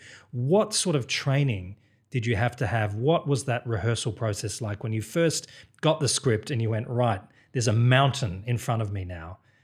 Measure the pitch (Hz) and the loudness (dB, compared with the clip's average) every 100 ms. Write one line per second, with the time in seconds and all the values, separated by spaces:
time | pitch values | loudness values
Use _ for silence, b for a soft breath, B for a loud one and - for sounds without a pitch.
0 | B B B 123 131 190 - - 185 147 | B B B -4 2 2 2 -2 0 0
1 | 117 - 143 135 139 101 90 101 b b | -2 -2 0 2 2 0 -6 -14 b b
2 | b 127 113 113 120 - 120 117 104 107 | b -4 0 2 0 0 0 0 0 0
3 | 131 165 143 135 - 120 120 110 110 113 | 2 2 2 -2 0 -4 -2 -2 0 0
4 | 117 98 113 101 104 - 107 104 113 110 | -2 -4 -2 -2 -6 -6 -6 -6 -4 -4
5 | 104 170 165 151 - B B B 151 156 | -2 2 2 0 -6 B B B 0 2
6 | 135 - 135 107 - 123 113 110 135 120 | 0 0 2 0 0 -2 0 -2 -2 0
7 | 120 101 - b b 131 113 110 123 127 | 2 0 -6 b b -2 2 4 6 6
8 | 139 - 107 92 107 120 - 113 107 98 | 6 2 -4 -4 -4 -4 -2 -2 -2 -4
9 | 90 87 80 98 b b | -6 -8 -12 -16 b b